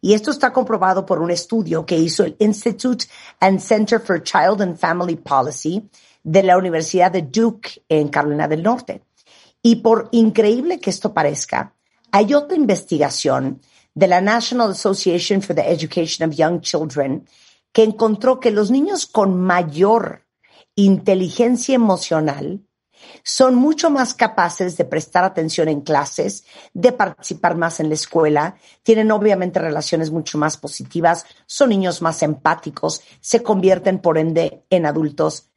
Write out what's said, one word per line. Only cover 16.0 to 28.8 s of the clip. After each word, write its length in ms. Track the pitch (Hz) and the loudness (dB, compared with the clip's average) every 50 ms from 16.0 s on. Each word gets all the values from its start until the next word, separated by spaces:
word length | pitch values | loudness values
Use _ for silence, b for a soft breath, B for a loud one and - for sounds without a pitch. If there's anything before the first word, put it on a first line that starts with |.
| 165 160 - - 165 160 | -4 -4 -4 -4 -4 -4
of 80 | 147 | 0
Young 240 | 139 160 160 175 170 | 0 0 0 0 -2
Children 640 | 175 - - 156 156 156 127 147 139 139 131 - - b b b b b b b b _ _ | -6 -4 -4 -4 -4 -4 -4 -4 -4 -2 -4 -8 -8 b b b b b b b b _ _
que 100 | - 220 | 4 4
encontró 560 | 220 214 214 226 220 214 202 - 254 262 254 | 4 2 0 0 0 0 0 0 0 0 2
que 120 | 254 240 | 0 0
los 200 | 214 202 214 196 | 2 2 0 2
niños 360 | 247 269 294 392 403 - - | 2 2 2 0 -2 -6 -6
con 340 | - _ - 202 196 185 180 | -4 _ 0 2 2 2 0
mayor 840 | 180 185 175 180 175 156 143 156 185 202 226 233 202 - - - _ _ _ _ b b b b b b _ | 0 2 2 2 0 -2 0 0 2 2 2 0 0 -4 -12 -14 _ _ _ _ b b b b b b _
inteligencia 1000 | - 202 196 196 190 - - 190 190 185 170 - - 233 240 254 240 - - 269 | 2 4 4 4 4 2 0 0 0 0 -4 0 0 2 2 2 -2 0 0 2
emocional 880 | 247 233 214 185 175 - - 165 160 156 151 139 143 - 147 180 202 _ _ _ _ _ _ B B B B B B B | 2 4 2 2 0 -2 -2 -2 0 0 -2 -4 -6 -8 -10 -10 -10 _ _ _ _ _ _ B B B B B B B
son 320 | - - - 262 262 254 | -10 0 2 4 4 4
mucho 340 | 247 262 302 311 302 - 330 | 4 4 2 0 0 0 0
más 240 | 294 269 254 233 - | 2 0 -2 -2 0
capaces 640 | - 240 214 220 - - 175 - - 190 180 165 | -2 -2 -2 0 -2 -2 -2 -2 -4 -6 -6 -2
de 80 | - - | -4 -4
prestar 400 | - - 160 - _ _ 175 180 | -4 -2 -6 -6 _ _ 0 0
atención 440 | 190 190 - 160 160 160 - 160 156 | 0 -2 -4 -6 -4 -2 -2 -2 -2
en 120 | 156 143 | -2 -4
clases, 640 | 143 151 156 139 151 - - - 151 - - - B B B B B B B | -4 -2 -2 -2 -2 -2 -6 -6 -6 -6 -6 -10 B B B B B B B
de 180 | 180 170 254 - | 2 2 2 4
participar 640 | - 208 190 160 _ - - 175 160 - 175 170 | 4 -2 -2 -2 _ -12 -12 -10 -2 -2 -2 0
más 240 | 170 165 170 165 - | 0 -2 -4 -2 -4
en 80 | 160 156 | -4 -2
la 60 | 156 | -2
escuela, 600 | 156 - - - 170 160 156 151 143 151 175 190 b b b b b | -4 -6 -2 0 2 2 4 2 2 0 -2 -6 b b b b b